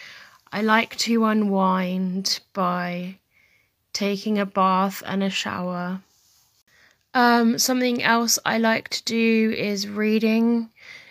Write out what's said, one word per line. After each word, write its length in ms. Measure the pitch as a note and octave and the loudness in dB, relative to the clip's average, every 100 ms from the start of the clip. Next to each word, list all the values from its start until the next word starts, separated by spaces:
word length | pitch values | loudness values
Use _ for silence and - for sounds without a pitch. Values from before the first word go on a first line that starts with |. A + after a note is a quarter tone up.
| - - - - _ | -20 -20 -20 -20 _
I 80 | G3 | -4
like 340 | A3 A3 A#3 - | 2 2 0 -4
to 280 | - A#3 | 0 2
unwind 1160 | A3 G#3+ G#3 G3 F#3+ F#3 F3+ F#3 F#3 F#3 G3 - - | 2 2 2 2 2 0 -2 -4 -4 -4 -4 -6 -6
by 640 | G3+ F3+ F3+ F3 F3 F3+ F#3+ _ _ _ _ _ _ _ | -4 -4 -2 -6 -8 -10 -14 _ _ _ _ _ _ _
taking 440 | - G3+ G3+ G#3+ G#3 | -4 -2 -2 -2 -2
a 60 | |
bath 580 | G3 G3 F#3+ F#3 G3 G3 - | -2 0 2 4 0 -2 -6
and 160 | F#3+ | -2
a 80 | G3 | -2
shower. 720 | F#3+ G#3 F#3 F3+ F3 F3+ F#3+ - _ _ _ _ _ _ _ _ _ _ B3+ | -2 -6 -6 -6 -6 -6 -8 -12 _ _ _ _ _ _ _ _ _ _ 2
Um, 440 | A#3+ A#3+ A3+ B3 | 4 6 4 2
something 420 | - B3+ B3+ A#3+ | 0 0 0 0
else 380 | - A#3 A#3 - | 2 2 2 0
I 140 | - A3+ | 0 0
like 300 | A3+ A3+ - | 2 0 -2
to 160 | - | -8
do 500 | - A3+ A3+ A3+ A3 - | -4 0 2 4 2 0
is 300 | G3+ G3+ G3+ | -2 -4 -6
reading. 840 | G#3 G#3+ A3 A3 A3 A#3 A#3 A3+ _ - - - | -2 0 2 2 2 2 2 -2 _ -20 -20 -20